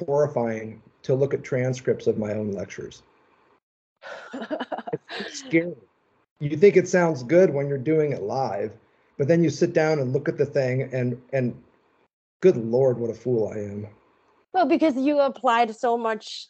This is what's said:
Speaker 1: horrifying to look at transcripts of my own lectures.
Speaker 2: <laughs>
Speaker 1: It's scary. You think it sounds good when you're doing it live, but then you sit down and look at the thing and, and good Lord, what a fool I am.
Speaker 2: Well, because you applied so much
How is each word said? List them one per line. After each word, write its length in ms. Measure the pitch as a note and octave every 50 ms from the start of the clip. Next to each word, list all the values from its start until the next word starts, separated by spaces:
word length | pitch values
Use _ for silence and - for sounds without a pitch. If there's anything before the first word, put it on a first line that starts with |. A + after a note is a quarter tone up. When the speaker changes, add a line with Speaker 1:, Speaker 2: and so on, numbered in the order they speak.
| F3
Speaker 1:
horrifying 760 | D3+ C#3+ C#3+ D3+ C#3+ C#3+ B2 A#2 A#2 A2 A2 A2 A2 A2+ - - - _ _ -
to 120 | - C3+
look 200 | C3 C#3 C3+ C#3+
at 100 | C3 -
transcripts 640 | - C#3 B2+ B2+ C3 C3 B2+ - B2+ A2+ - -
of 120 | A#2 G#2+ -
my 140 | G#2+ G#2 G#2
own 200 | G#2+ G#2+ G#2 G2
lectures. 500 | F#2 F2+ - - - - - - - _ _ _ _ _ _ _ _ _ _ _ _ _ _ _ _ _ _ _ _ - - - - - - -
Speaker 2:
<laughs> 100 | B3+ A3 - D4+ - B3 - - - - - - - - - - -
Speaker 1:
It's 220 | G3+ - - C#4+
scary. 340 | C4+ C4 - E3 E3+ F3 D#3+ B2+ - _ _ _ _ _ _ _ _ _ _ _
You 160 | D3+ C#3+ D3+
think 200 | D3+ F#3+ G3+ -
it 120 | F#3 F3 F#3
sounds 340 | - F3+ F3 E3 D#3+ C3 B2
good 300 | A#2 D#3+ F3 F#3+ E3+ C3+
when 160 | C#3 C#3 C#3+
you're 100 | C#3+ C3+
doing 340 | A#2+ D#3 D#3 D#3 D3+ D3 C3
it 100 | F2 F#2
live, 500 | G#2 A2+ C3 C3+ A2+ G2 - G#2+ A2 - - _ _ _ _ _ _ _ -
but 100 | C#3+ B2+
then 160 | E3+ E3+ E3+
you 60 | D#3+
sit 220 | - - F#3 F3 -
down 260 | E3 D#3 D#3 D#3+ D3+
and 140 | C3 B2+ C3
look 160 | C#3 C#3 E3
at 100 | - -
the 80 | C#3+
thing 420 | C#3+ - D3 C3 B2+ B2+ C3 C3+ C3 C3+
and, 280 | C3 B2 B2 B2 B2 - _ -
and 220 | C3+ B2 A#2 - - - _ _ _ _ _ _ _ _ _ _ _ _ _ _ _
good 160 | - - A#2
Lord, 420 | A#2+ A2 A2+ A#2 B2+ C3+ C3 B2 A2+
what 120 | A#2 A2+
a 40 | G#2+
fool 380 | - - B2+ B2 A2+ G#2+ G2 G2+
I 40 | G#2+
am. 280 | G#2 G2+ G2+ G#2 G#2 G#2 - _ _ _ _ _ _ _ _ _ _ _ -
Speaker 2:
Well, 140 | F#4 F4
because 300 | C4 E4 C4 D#4 D#4+ B3
you 240 | C4 C4 D4 D4 C#4+
applied 540 | C#4 C4+ C4+ - - B3+ A3+ - A#3+ A3 G#3+
so 200 | - - A#3+ A#3
much 520 | A#3+ A#3 A3 A3 G#3+ - - - - - -